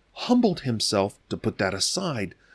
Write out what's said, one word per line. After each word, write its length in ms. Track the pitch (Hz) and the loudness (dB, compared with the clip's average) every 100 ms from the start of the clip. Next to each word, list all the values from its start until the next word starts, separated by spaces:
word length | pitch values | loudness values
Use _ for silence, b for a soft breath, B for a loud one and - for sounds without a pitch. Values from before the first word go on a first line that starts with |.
| _ - | _ -12
humbled 420 | - 247 233 165 | 2 4 4 2
himself 580 | 131 110 - 104 101 - _ | -2 -2 0 2 0 -2 _
to 60 | 95 | -4
put 220 | 110 - | -2 0
that 160 | 95 | -2
aside, 600 | 92 - 175 190 127 92 - b | 0 -2 -2 -2 -4 -6 -8 b